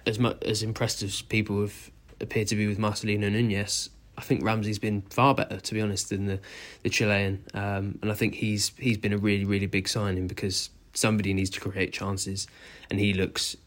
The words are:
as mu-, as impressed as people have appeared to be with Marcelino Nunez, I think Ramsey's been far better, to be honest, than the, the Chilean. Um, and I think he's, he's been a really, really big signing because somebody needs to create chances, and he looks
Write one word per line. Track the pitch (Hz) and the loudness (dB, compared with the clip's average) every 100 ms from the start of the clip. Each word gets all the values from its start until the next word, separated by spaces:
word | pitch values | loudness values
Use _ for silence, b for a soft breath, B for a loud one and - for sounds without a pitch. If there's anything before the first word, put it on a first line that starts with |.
| - | -2
as | 110 | 2
mu-, | 120 - | 2 0
as | - 104 | -2 0
impressed | 110 110 113 - | -2 0 -2 0
as | 101 - | -4 -6
people | - 110 104 101 | 0 0 2 0
have | 101 - - - - - | 0 -4 -18 -20 -20 -12
appeared | 104 117 104 | -4 -2 0
to | 107 | 2
be | 104 | 2
with | 101 | 2
Marcelino | 107 104 110 104 101 | 0 0 0 2 2
Nunez, | 104 117 98 104 - - - - - | 2 2 0 -2 -4 -6 -12 -18 -10
I | |
think | - 135 | -2 2
Ramsey's | 110 110 104 104 | 2 2 0 0
been | 110 101 | 0 -2
far | 95 - 135 | 0 4 4
better, | 131 - 98 | 4 0 -4
to | - | -4
be | 107 | -2
honest, | 107 95 - | 0 -2 -2
than | 98 98 | -2 -2
the, | 95 B B B B | -2 B B B B
the | - | -2
Chilean. | - 110 101 98 98 - | 2 4 4 2 -2 -6
Um, | 101 101 98 98 - | -4 -2 -2 -2 -2
and | 107 | -4
I | |
think | 104 113 - | 0 0 0
he's, | 107 104 - - | 0 0 -2 -2
he's | 131 104 | 0 0
been | 104 | 0
a | 101 | 2
really, | 104 101 98 | 2 2 2
really | 98 98 | 2 2
big | 98 92 | 0 0
signing | 113 101 92 92 | 0 0 0 -2
because | - 101 92 - - - | -2 -2 -2 -4 -10 -10
somebody | - 117 107 98 | 0 2 4 2
needs | 98 95 | 2 0
to | - | -2
create | 101 98 90 | -6 -4 -4
chances, | - 98 98 98 98 - B B B B | -2 -4 -4 -4 -6 -8 B B B B
and | 98 | 2
he | 104 | 2
looks | 95 95 - - - | 2 0 0 -4 -6